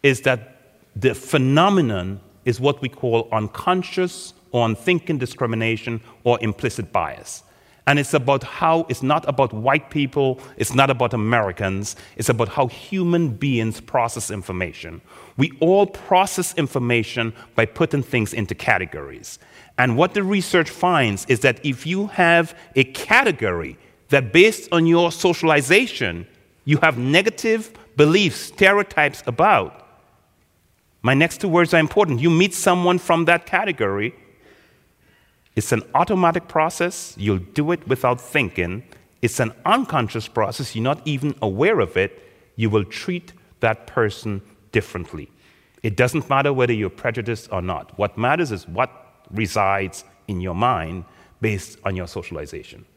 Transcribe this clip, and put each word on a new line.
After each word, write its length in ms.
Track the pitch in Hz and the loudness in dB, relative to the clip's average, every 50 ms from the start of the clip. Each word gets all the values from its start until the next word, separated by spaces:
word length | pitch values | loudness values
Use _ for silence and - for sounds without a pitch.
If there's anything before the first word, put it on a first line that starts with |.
is 200 | - 143 131 - | 4 4 2 4
that 180 | - 143 127 117 107 - - _ _ _ _ _ _ _ _ | 2 0 0 0 -4 -16 -20 _ _ _ _ _ _ _ _
the 180 | 104 95 131 113 | 0 0 0 0
phenomenon 1040 | - - - - 147 127 131 139 151 175 202 202 185 156 120 104 95 87 92 98 98 - - _ _ _ | 0 -6 -2 0 2 2 2 2 4 4 4 4 2 2 2 -2 -4 -4 -6 -10 -12 -14 -20 _ _ _
is 160 | 127 113 101 | -2 -2 0
what 220 | 127 143 143 - | 0 -2 0 0
we 80 | - 123 | -6 -8
call 400 | - - - 123 113 117 113 - | -8 -4 -2 0 0 0 0 0
unconscious 1000 | - 110 107 104 - - - 185 180 185 180 - - - 185 180 - - - - - _ _ _ | -2 -2 -2 -4 -8 -6 -2 0 0 0 -2 -4 -4 -2 -2 -2 -4 -10 -18 -18 -20 _ _ _
or 140 | - 123 117 | 0 2 2
unthinking 540 | 113 110 - - - 180 165 - - 165 139 | 2 0 -2 0 0 0 0 0 -4 -4 -4
discrimination 840 | 127 120 - - 131 117 113 113 110 113 113 107 - - 117 110 - - - _ _ | -4 -8 -4 -4 -4 -4 -2 -2 -2 -2 -2 -4 -4 -8 -8 -8 -10 -14 -20 _ _
or 160 | 123 120 113 | 0 2 2
implicit 500 | - 107 104 - - 131 - - 107 - | 0 -4 -4 -2 -4 -6 -4 -6 -10 -4
bias. 520 | - 95 82 76 65 - - - - - _ _ _ _ _ _ _ _ _ | -2 -2 -2 -2 -8 -12 -16 -18 -18 -18 _ _ _ _ _ _ _ _ _
And 140 | - 143 143 | 0 2 2
it's 140 | 143 - - | 0 0 0
about 300 | 151 123 127 139 139 - | 0 2 2 0 0 0
how, 420 | - - - - 165 160 165 160 - | -6 -8 -2 0 2 2 2 0 -2
it's 140 | 131 - 131 | -6 -4 0
not 240 | 131 147 160 - - | 0 0 0 0 -2
about 240 | 139 123 135 117 - | 0 0 0 0 0
white 360 | 110 110 131 139 156 - - | -2 0 2 2 0 0 -2
people, 500 | - 151 143 131 - 147 139 131 127 127 - - - - | -2 -2 -2 -2 0 0 0 0 -2 -4 -10 -20 -6 -6
it's 160 | 117 - 127 | -6 -2 2
not 160 | 147 139 135 | 2 2 2
about 240 | 131 117 123 117 123 | 4 2 0 0 0
Americans, 840 | 113 107 110 120 117 107 98 90 - 104 95 95 95 101 - - - - - - - | 0 0 2 2 2 2 0 -4 -4 -4 -2 -2 -4 -6 -8 -12 -14 -18 -20 -10 -6
it's 100 | 110 - | -2 -2
about 220 | 120 110 117 98 | 0 0 0 -4
how 180 | - - 135 120 | 0 -2 -2 -2
human 600 | - - - - - 190 180 175 175 170 170 147 | -4 -12 -14 -6 -4 -2 0 2 2 2 0 0
beings 500 | 113 101 - 143 131 117 110 113 107 - | -2 -2 -2 -2 0 0 -2 -2 -6 -8
process 500 | - - - 131 117 117 - 120 104 - | -14 -4 -2 0 0 0 -4 -6 -8 -8
information. 720 | 104 101 92 - 95 92 92 85 80 - - 85 80 85 _ _ - - - - _ - | -8 -10 -8 -8 -6 -6 -6 -8 -8 -14 -16 -14 -16 -16 _ _ -20 -20 -20 -16 _ -2
We 140 | 135 170 - - | -2 -2 0 0
all 240 | 160 165 190 196 202 | 2 4 6 4 4
process 680 | 196 - - - - 190 180 196 190 - - 180 - - | 2 0 -14 -2 2 4 4 4 2 -2 -6 -6 -4 -2
information 760 | - 151 131 - 139 123 120 123 117 110 - - 123 117 113 110 - - - _ | -4 -4 -2 -2 -2 0 2 2 0 0 -2 -4 -4 -4 -6 -6 -12 -20 -6 _
by 100 | - 113 | 0 0
putting 380 | 110 - - 170 156 - 143 127 | 0 0 -2 -2 0 0 -4 -4
things 300 | - - 123 107 101 - | 0 0 0 0 0 -2
into 220 | - 104 - - | -4 -4 -4 -4
categories. 840 | - - - 113 92 92 80 - 78 71 69 69 - - - - - - _ - - - - _ - | -6 0 0 0 0 0 -6 -8 -12 -12 -12 -14 -18 -18 -20 -20 -20 -20 _ -20 -20 -20 -12 _ 2
And 180 | 123 127 117 | 4 4 6
what 200 | 120 165 185 - | 4 2 2 2
the 80 | 208 196 | -2 0
research 460 | 190 208 196 175 - - 180 160 - | 0 0 0 0 2 2 2 2 2
finds 560 | - - - 180 180 156 131 110 101 95 - - | -2 -2 0 2 2 2 2 0 -2 -4 0 0
is 140 | 131 110 | 0 2
that 240 | - 135 120 - - | 4 0 0 2 -4
if 200 | 151 131 120 - | -6 -6 -4 -6
you 220 | 156 180 190 202 208 | -6 -4 -4 -4 -6
have 500 | - - 180 170 170 170 170 160 - - - - - | 0 2 4 4 4 4 2 0 -6 -20 -20 -4 0
a 80 | 135 135 | 0 0
category 960 | - - - - - 214 240 277 226 160 120 110 101 90 85 80 69 64 _ _ _ _ _ _ _ | 0 0 -12 -2 2 2 4 4 2 0 0 -2 -2 -2 -2 -6 -8 -12 _ _ _ _ _ _ _
that, 240 | 143 139 135 107 - | 2 2 2 4 6
based 360 | 170 190 220 214 - - - | 6 6 6 4 0 -6 -2
on 140 | - 170 165 | 0 2 4
your 260 | 165 170 170 175 170 | 4 4 4 4 2
socialization, 1160 | 160 - - 185 170 - - 160 156 147 135 127 175 202 262 233 - - 123 95 85 85 98 - _ _ _ _ _ _ _ | 0 0 0 0 0 2 2 2 4 2 4 4 4 4 4 0 -4 -4 -4 -4 -4 -6 -10 -14 _ _ _ _ _ _ _
you 120 | 139 147 143 | 0 2 4
have 160 | - 160 139 120 | 4 2 2 0
negative 760 | 123 131 147 175 196 220 - - - 226 220 226 220 - - - - _ _ | -2 2 2 2 2 2 -4 -2 -2 0 0 0 -2 -8 -18 -20 -20 _ _
beliefs, 420 | - 151 151 165 208 208 160 123 - | 4 6 6 6 4 4 2 0 -4
stereotypes 840 | - - - - 196 190 202 202 202 - - - 147 143 143 - - - | -12 -14 -2 2 4 4 4 4 0 -2 0 0 0 0 -2 -4 -8 -8
about, 580 | 117 - 165 208 202 131 95 76 - - - - _ _ _ _ _ _ _ _ _ _ _ _ _ _ _ _ _ _ _ _ _ _ | 0 2 4 4 4 2 2 -2 -8 -18 -20 -20 _ _ _ _ _ _ _ _ _ _ _ _ _ _ _ _ _ _ _ _ _ _
my 120 | - 120 135 | 0 2 4
next 260 | 135 160 165 - - | 4 2 2 0 -4
two 100 | - 196 | -4 0
words 240 | 160 175 175 165 - | 4 4 4 4 4
are 60 | 165 | 2
important. 400 | 156 151 - 208 208 165 135 117 | 2 2 2 2 2 2 2 0
You 100 | 135 170 | 2 4
meet 240 | 165 160 185 202 - | 4 4 4 2 0
someone 460 | - - 196 175 180 175 180 180 175 | 0 2 2 2 2 2 2 0 0
from 260 | - - 175 165 170 | 0 0 0 2 4
that 200 | 156 170 170 - | 2 2 2 0
category, 680 | - - 180 208 208 165 131 110 98 98 101 104 123 - - _ _ _ _ _ - - _ _ _ _ _ _ _ _ _ _ _ _ _ _ _ _ _ _ _ _ - | -2 -4 -2 -2 -2 -4 -2 -2 -2 -2 -2 -4 -6 -8 -12 _ _ _ _ _ -20 -20 _ _ _ _ _ _ _ _ _ _ _ _ _ _ _ _ _ _ _ _ -4
it's 140 | 104 - | -2 0
an 100 | - 110 - - - | -2 -4 -4 -2 0
automatic 520 | 135 175 - 208 185 180 170 165 180 - - | 0 0 2 0 2 2 2 2 0 -6 -4
process. 680 | - 160 156 165 - - 170 175 190 - - - - - | -2 0 0 0 0 -2 -4 -4 -4 -8 -14 -16 -12 -4
You'll 220 | 101 104 101 92 | 0 0 0 0
do 320 | 87 - - - 147 156 | -2 -6 -4 -4 0 0
it 160 | 175 170 - - | -2 -2 -2 -4
without 340 | 131 127 - 123 123 120 | -4 0 2 0 0 0
thinking. 600 | - - - 151 131 92 - - 87 87 90 104 127 _ - - _ _ _ _ - | -4 -4 -2 -2 -2 -2 -2 -4 -4 -4 -4 -8 -10 _ -20 -20 _ _ _ _ -2
It's 160 | 117 - - | -2 0 0
an 140 | 127 110 - - - | -4 -4 -4 -6 0
unconscious 640 | 165 208 254 262 - - 143 117 101 - 117 107 - | 0 2 2 0 -2 -2 -2 -2 -2 -4 -8 -10 -6
process. 480 | - 120 107 98 101 - 139 - - | -2 -2 -2 -2 -2 -8 -10 -8 -6
You're 80 | 110 113 | -4 -2
not 180 | 131 147 156 - | -2 -2 -2 -4
even 280 | 156 147 131 131 151 131 - | -6 -6 -4 -4 -4 -4 -2
aware 380 | - 104 92 101 143 196 226 160 | -4 -4 0 2 2 2 2 2
of 180 | 104 82 - - | 0 0 0 -2
it. 260 | 95 101 - - - - _ _ _ _ _ | -2 -2 -4 -12 -20 -20 _ _ _ _ _
You 140 | - 110 110 | -2 -2 2
will 140 | 104 107 104 | 2 0 0
treat 500 | 101 - - - - 180 175 170 - - - _ _ _ _ | 0 -8 -10 -8 -6 -6 -6 -8 -14 -20 -20 _ _ _ _
that 260 | - 113 110 - - - | -2 -2 -2 -2 -8 -8
person 560 | - - 117 104 101 - - 107 101 98 - - _ _ _ _ | -2 -2 -2 -2 -2 -6 -8 -8 -8 -8 -10 -14 _ _ _ _
differently. 600 | - 113 98 - - 92 85 - - 78 71 - _ _ _ _ _ _ _ _ _ _ | -2 -2 -2 -2 -10 -10 -10 -10 -14 -16 -16 -16 _ _ _ _ _ _ _ _ _ _
It 160 | - 113 101 - | -6 -6 0 0
doesn't 320 | 123 127 - 156 143 - | 0 0 0 -4 -2 0
matter 240 | 139 135 143 143 139 | 0 0 2 0 2
whether 200 | 127 123 120 120 | 2 2 2 2
you're 180 | 107 107 92 | 0 -2 -6
prejudiced 600 | - - - 123 113 123 110 110 117 107 - - | -6 -6 -6 -6 -4 -4 -6 -6 -6 -8 -8 -8
or 120 | 107 92 87 | -6 -6 -4
not. 340 | 90 90 73 - - - - | -4 -6 -8 -8 -14 -6 -4
What 220 | 101 101 - - | -4 -4 -2 -2
matters 320 | 113 123 147 160 175 139 | 0 0 0 0 0 -4
is 160 | 110 92 - - | -4 -8 -10 -10
what 240 | 82 90 127 127 - - - _ _ _ _ _ | -4 -4 -4 -4 -4 -18 -20 _ _ _ _ _
resides 720 | - 107 113 92 - 107 101 95 98 98 98 92 - - - _ _ _ _ - | -6 -4 -4 -2 0 0 0 0 0 -2 -4 -6 -10 -14 -20 _ _ _ _ -8
in 140 | 101 90 | -6 -6
your 120 | 90 95 85 | -4 -4 -2
mind 520 | 90 110 123 123 90 80 80 87 92 85 - _ _ - _ _ _ | 0 0 0 0 -2 -4 -8 -10 -12 -14 -16 _ _ -20 _ _ _
based 380 | - 110 104 95 - - - - - | -4 -4 -4 -4 -8 -12 -20 -10 -8
on 120 | - 95 | -6 -6
your 120 | 90 90 85 | -6 -8 -8
socialization. 800 | - 98 87 - 87 78 76 73 - 76 - - - - - _ _ | -10 -12 -12 -12 -12 -12 -12 -12 -14 -16 -16 -18 -20 -20 -20 _ _